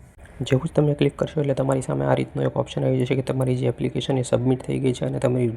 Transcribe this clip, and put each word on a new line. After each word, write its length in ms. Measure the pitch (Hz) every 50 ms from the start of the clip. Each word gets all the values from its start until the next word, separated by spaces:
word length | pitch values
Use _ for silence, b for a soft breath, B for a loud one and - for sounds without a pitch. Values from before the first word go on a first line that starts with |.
| - - - - - - - -
જેવું 260 | 135 - 131 127 - 160
જ 40 | -
તમે 180 | - 151 147 147
ક્લિક 220 | - 147 143 -
કરશો 260 | - 135 135 - 156
એટલે 120 | 143 139 135
તમારી 280 | 131 135 135 135 135
સામે 240 | 123 - 143 135 139
આ 100 | 139 131
રીતનો 260 | 135 131 127 - 139 139
એક 120 | 131 - 139
ઓપ્શન 260 | 131 - - 143 139
આવી 180 | 131 131 127
જશે 140 | 127 123 139
કે 60 | 131
તમારી 340 | 127 - 131 131 131 131 127
જે 120 | 123 131 123
એપ્લિકેશન 500 | 120 - 143 127 - 135 - - 139 131
એ 60 | 123
સબમિટ 380 | - - 120 120 131 131 127 -
થઈ 160 | - 139 131
ગઈ 140 | 135 135 127
છે 120 | - 139
અને 140 | 131 135 131
તમારી 300 | 131 127 123 127 123 117 113